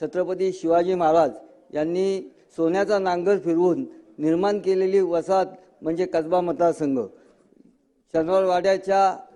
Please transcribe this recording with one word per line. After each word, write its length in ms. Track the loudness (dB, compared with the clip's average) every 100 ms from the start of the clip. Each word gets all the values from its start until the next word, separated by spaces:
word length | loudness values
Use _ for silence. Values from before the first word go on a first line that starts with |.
छत्रपती 520 | -8 -4 -4 -2 -4
शिवाजी 400 | -2 0 2 2
महाराज 380 | 0 2 4 2 -2 -20 -20 _
यांनी 580 | -6 -4 -2 -2 -4 -8 _ _ -2
सोन्याचा 420 | 0 0 0 0
नांगर 380 | 0 -2 0 0
फिरवून 480 | 0 2 2 0 -4 -12 -20 -4
निर्माण 420 | 0 0 0 -2
केलेली 400 | 0 0 2 2
वसाहत 460 | 2 -2 0 0 0 -6 _ _
म्हणजे 240 | -6 -4 -2
कसबा 360 | -2 0 0
मतदारसंघ. 580 | 0 0 0 2 -2 -2 -4 -10 _ _ _ _ _ _ _ _ _
शनिवारवाड्याच्या 1040 | -4 0 2 2 2 2 0 2 2 2 0 -12